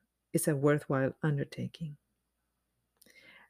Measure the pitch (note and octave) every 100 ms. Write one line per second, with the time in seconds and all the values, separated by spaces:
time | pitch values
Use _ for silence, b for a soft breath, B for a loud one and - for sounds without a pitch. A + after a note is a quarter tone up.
0 | _ _ _ D#3+ - D3 C#3+ D3 - D3
1 | C3+ - D#3+ C#3+ - - - - D#3+ D3
2 | _ _ _ _ _ _ _ _ _ _
3 | b b b b b